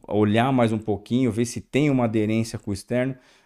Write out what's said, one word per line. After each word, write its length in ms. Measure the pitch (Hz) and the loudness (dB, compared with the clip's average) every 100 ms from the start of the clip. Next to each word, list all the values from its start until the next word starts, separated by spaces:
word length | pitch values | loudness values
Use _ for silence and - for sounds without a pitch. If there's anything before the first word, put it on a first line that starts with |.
| - | -4
olhar 440 | 101 104 107 123 | 0 2 2 2
mais 200 | 131 120 | 2 2
um 80 | 110 | 0
pouquinho, 520 | 110 98 - 120 127 | -2 -4 -2 0 0
ver 140 | 104 120 | 0 -4
se 160 | - | -6
tem 260 | - 127 147 | -4 0 2
uma 180 | 135 120 | 2 0
aderência 520 | 110 107 113 113 113 | 0 0 0 -2 -6
com 140 | - | -6
o 20 | |
externo, 420 | 98 - 120 127 131 _ _ | -8 -4 -4 -4 -6 _ _